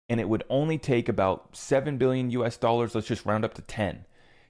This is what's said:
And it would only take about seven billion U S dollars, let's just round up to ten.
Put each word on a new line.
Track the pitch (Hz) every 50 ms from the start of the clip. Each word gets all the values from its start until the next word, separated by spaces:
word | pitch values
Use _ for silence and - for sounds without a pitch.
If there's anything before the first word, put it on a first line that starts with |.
| _ -
And | 120 113
it | 98 92
would | 113 107 - -
only | 120 135 147 160 160
take | 147 - - 131 117 - -
about | 107 95 98 95 92 - - - -
seven | - - - 143 135 139 151 139
billion | 127 131 127 131 131 127 123
U | 117 123 117
S | 117 117 -
dollars, | - 117 117 120 120 113 -
let's | 117 104
just | - 120 107 -
round | - 104 107 110
up | 107 -
to | - -
ten. | - - - 107 90 - 87 - - _ _ - - - _ _ _